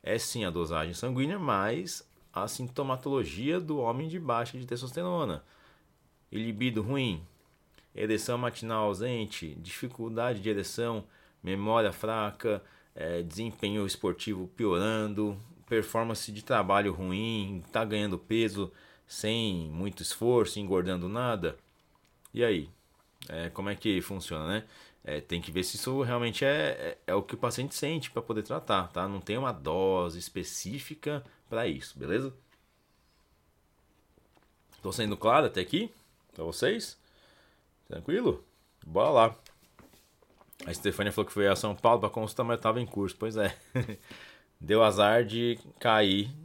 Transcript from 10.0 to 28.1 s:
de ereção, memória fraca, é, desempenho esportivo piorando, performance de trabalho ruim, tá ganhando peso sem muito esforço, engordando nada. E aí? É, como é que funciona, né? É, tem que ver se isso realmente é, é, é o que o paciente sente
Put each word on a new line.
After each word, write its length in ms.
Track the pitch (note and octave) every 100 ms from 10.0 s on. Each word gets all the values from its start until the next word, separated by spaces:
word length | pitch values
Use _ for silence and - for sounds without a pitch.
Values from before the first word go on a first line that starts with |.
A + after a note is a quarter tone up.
| A#2 A2+ B2 A2
de 80 | G#2
ereção, 560 | G2+ F#2 - A#2 A2+ - - - _
memória 500 | F2 G2 G#2 A2+ G#2
fraca, 680 | F2 G#2+ A2+ G#2 - A#2 G2+ - - _
é, 280 | - D#2 E2+
desempenho 640 | E2+ E2 A2+ - G2 G#2+ G2
esportivo 640 | - G2 F2 - F#2+ F2+
piorando, 880 | - A2 F2 G#2 A2 G#2+ G2+ G#2+ G2 A2+ - -
performance 640 | A2+ G#2 A2+ A2+ A2 -
de 100 | G#2
trabalho 500 | - A#2+ F#2+ G2 G2+
ruim, 720 | F2 F#2 F#2+ A2+ A2+ G2 F#2+ -
tá 120 | A2+
ganhando 340 | A2+ G#2+ G#2 F2+
peso 540 | - A2 A2+ G2 F#2 - - - _
sem 640 | - G#2+ A2+ A2 F2+ D#2+
muito 320 | D#2+ G2 F2+
esforço, 560 | D#2+ - A#2 A#2+ G#2+ G#2
engordando 500 | G2 F#2 F2+ F#2 F2+
nada. 480 | A2 B2 A2 E2 - _ _ _ _ _ _ -
E 100 | A2
aí? 240 | A#2 F2+ D2 - _ _ _ _ -
É, 220 | D#2+ E2+
como 200 | - G2+
é 40 |
que 280 | G2+ A2 F#2
funciona, 440 | - G2 - D#2+ D#2+
né? 180 | G#2 - - - _
É, 160 | - D2+
tem 200 | - E2+
que 100 | E2+
ver 120 | D#2+
se 140 | F2+ -
isso 260 | - C3
realmente 420 | B2 B2 A#2 -
é, 40 | C#3 D3
é, 400 | D3+ - D#2+ - -
é 80 |
o 80 | F#2+
que 120 | G2+
o 40 | F#2
paciente 360 | A#2+ A#2 C#3
sente 360 | - C#3+ E3 -